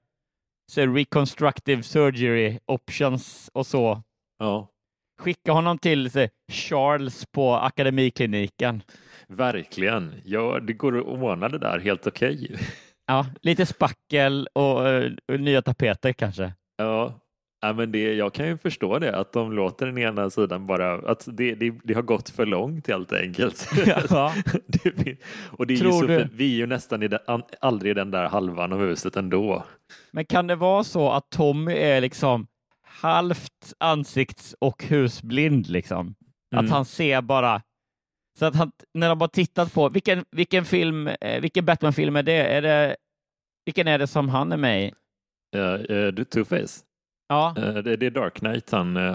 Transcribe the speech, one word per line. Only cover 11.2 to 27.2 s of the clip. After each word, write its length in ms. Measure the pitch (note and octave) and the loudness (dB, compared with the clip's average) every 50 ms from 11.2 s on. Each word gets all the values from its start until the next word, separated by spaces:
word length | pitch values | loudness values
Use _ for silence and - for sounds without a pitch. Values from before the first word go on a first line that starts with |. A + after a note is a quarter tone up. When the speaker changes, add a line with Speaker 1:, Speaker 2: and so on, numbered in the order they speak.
| C3 A2 F2+ E2+ G2 B2+ | -2 -2 -2 -2 -2 -4
Speaker 2:
det 80 | D3 | -4
där 220 | D3 - - F2+ E2+ | -2 -4 -2 -2 0
helt 280 | F2+ G2+ G2 - - | 0 0 -2 0 -2
okej. 480 | G#2 - - B2 C3 D3+ C#3 - - G2+ F#2 | -6 -2 0 -2 -2 -2 -4 -8 -10 -8 -8
<laughs> 60 | - - - - - _ _ _ - - | -8 -10 -10 -16 -20 _ _ _ -4 0
Speaker 1:
Ja, 140 | C3+ C3+ C#3 C3 C3+ - | 0 0 0 -2 -8 -4
lite 240 | - E3 E3 - F3+ | 0 0 2 2 0
spackel 840 | - - - D#3+ C3+ - _ _ - C#3+ C#3+ C#3 C3+ C#3 C#3 C3+ - - | -2 0 0 0 0 0 _ _ -2 2 2 2 2 2 -2 -4 -4 0
och, 340 | C#3 C#3 C#3 C3 B2+ B2+ | 2 2 2 2 2 2
eh, 240 | C3+ C3 B2+ B2 B2 A2+ - - - | 2 2 2 0 -2 -4 -8 -6 -4
och 80 | C3 C#3 | -4 0
nya 220 | C#3+ C#3+ C#3 C3 | 2 4 4 4
tapeter 520 | - C3+ B2 - C3+ A2 F#2+ - - B2+ A#2 | 2 2 0 2 2 0 0 2 0 -2 0
kanske. 400 | - A#2 G2 F2 F#2+ F#2 F2+ F2+ _ _ _ - | 0 -4 -4 -4 -6 -6 -8 -8 _ _ _ -8
Speaker 2:
Ja. 360 | - A2 A2 A2 A2 A#2+ B2 A#2 - _ _ _ _ _ _ _ - | -4 -4 -2 0 0 -2 -4 -6 -14 _ _ _ _ _ _ _ -6
Ja, 120 | - G#2+ A2 | -4 -4 -2
men 180 | A2+ A#2 A2+ | -2 -2 0
det, 220 | G#2+ G#2+ A2 A2 A2 | 0 0 2 2 2
jag 200 | G#2+ G#2 G2 - | 0 0 -2 -2
kan 140 | - D3 | -4 -4
ju 100 | E3 E3+ | -4 -4
förstå 420 | D#3 - E3+ - - G#2+ F#2 A2 D3+ | -4 -4 -6 -4 -2 -2 0 0 0
det, 180 | E3 A#2+ G2 F#2+ | 0 0 -2 -2
att 140 | G2 - - | -4 -2 -2
de 180 | A#2+ A2+ A2 | -2 -2 0
låter 340 | A2 G#2 F#2+ F2+ - - C3+ | 0 0 0 -2 -2 -4 -6
den 120 | C3 B2+ | -6 -2
ena 320 | B2 A#2 A2+ G#2+ G2+ G2+ F#2+ | -2 -2 -2 -2 -2 -4 -2
sidan 360 | - A2 G#2 F2+ F2 F#2+ G2 | 0 0 0 0 0 -6 -4
bara, 280 | F#2+ F#2+ F2+ F2+ F2+ F2 F#2 - - | -2 -2 0 0 0 -2 -2 -2 -2
att 160 | A2+ - - | -2 -2 -4
det, 280 | C3 A#2 G#2 B2 A#2+ A2 | -12 -6 -2 -2 -2 -2
det, 180 | G#2+ A2+ A#2 A2+ - - | -2 -4 -4 -4 -6 -4
det 100 | A2+ G#2+ | -2 -2
har 80 | A#2 | -2
gått 280 | A#2+ A#2 A2+ G#2 - - | 0 0 0 -2 -2 -8
för 160 | - - A2+ | -4 -4 -2
långt 420 | G#2+ F#2 F2 A2+ C#3+ E3 D#3 - | 0 0 -2 -2 -4 -6 -8 -4
helt 260 | - G2+ F#2 F2+ - G2 | -4 -4 -4 -4 -4 -4
enkelt. 560 | F#2+ F2+ F#2 F2 - B2 G#2+ - - - - D3+ | -4 -2 -4 -2 -2 -2 -2 -2 -6 -8 -2 0
<laughs> 80 | G3 F3+ G#3 D#3+ - C#3 - | 4 4 4 4 2 2 2
Speaker 1:
Ja. 240 | F3+ C#3 C#3 D#3 D#3+ G#3 - - - - - | 2 2 2 0 0 -2 -4 -2 -4 -4 -4
Speaker 2:
Det 240 | - - - - F3+ - - - | -2 -4 0 0 0 -2 -2 -4
fin-, 140 | C3+ C3 - - - - - - - | -4 -6 -10 -14 -18 -16 -16 -16 -16
och 160 | - - B2 | -6 -6 -2
det 60 | A#2 C3 | 0 2
är 20 | |
ju 60 | B2 | 2
Speaker 1:
Tror 100 | F3+ F#3 F3 E3+ | 4 4 4 4
Speaker 2:
så 40 | D3 | 4
Speaker 1:
du? 120 | D#3 E3+ D#3+ | 4 4 2
Speaker 2:
för, 100 | - - A2 | 2 0 -2
vi 200 | A2+ C#3 C#3 A#2+ | 0 0 0 2
är 40 | |
ju 100 | A2+ A#2 | 0 0
nästan 360 | A#2+ B2+ A#2 - - A#2 G#2+ G#2+ | -2 -4 -6 -4 -6 -4 -2 -2
i 40 | |
den, 120 | G2+ G#2 - | -2 -2 -2